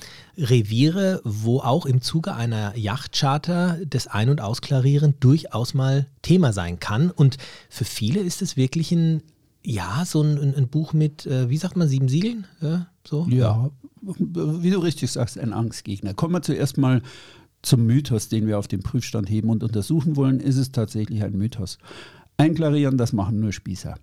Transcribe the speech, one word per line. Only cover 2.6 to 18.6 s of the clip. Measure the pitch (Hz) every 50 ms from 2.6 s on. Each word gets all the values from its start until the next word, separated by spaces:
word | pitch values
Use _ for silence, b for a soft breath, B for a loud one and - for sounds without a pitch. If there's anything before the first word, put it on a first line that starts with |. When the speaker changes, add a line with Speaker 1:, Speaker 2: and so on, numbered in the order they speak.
| 104 101 104
Speaker 1:
Yachtcharter | 120 104 98 110 - - - - - 147 135 139 147 - 170 175 175 180 180 170 160 190 139
das | - 139 -
Ein- | - - 101 110 131
und | 143 -
Ausklarieren | - 101 127 - - - 143 131 123 139 143 143 156 151 139 -
durchaus | - 127 147 160 - - - 110 127 - -
mal | 135 131 135 135 143 135 - _ _ -
Thema | - 170 185 165 123 98
sein | 98 85 85 87 -
kann. | - - 104 117 160 180
Und | - - 143 131 - B B B B B B B
für | - - -
viele | - - - 107 107 156 208
ist | 190 175 - -
es | 196 - -
wirklich | 135 127 127 - 165 151 -
ein, | 175 170 165 160 160 156 - _ _ _ _ _ _ _ -
ja, | 135 117 95 87 90 104 147 180
so | - - 156
ein, | 151 151 147
ein, | 143 151 139 135
ein | 143 127
Buch | 120 - 151 160 - 156
mit, | 156 156 151 151 - -
äh, | - 131 127 127 120
wie | 139
sagt | 156 - 180 -
man, | 180 170
sieben | 143 135 135 135 127
Siegeln? | 135 165 202 233 240 220 190 - _ -
Ja, | 147 151 165 180 175 - _ _ _
so? | - 151 147 170 147
Speaker 2:
Ja, | 123 127 120 110 107 113 127 143 - - - - _ -
wie | - 196 160 - - - 170 165 156 151 156 175 170 180
du | 196 190
richtig | 165 175 - - 127 120
sagst, | - - 120 - - -
ein | - 117 101
Angstgegner. | 113 117 110 - - - - 101 98 - 98 95
Kommen | - 170 165 175
wir | 175
zuerst | - - 135 85 139 - -
mal | - 135 127 127 123 B B B B B B B B B B _ _
zum | - - 139 120 117
Mythos, | 113 123 147 147 - 123 104 - -
den | 110 110 107
wir | 107 104
auf | 104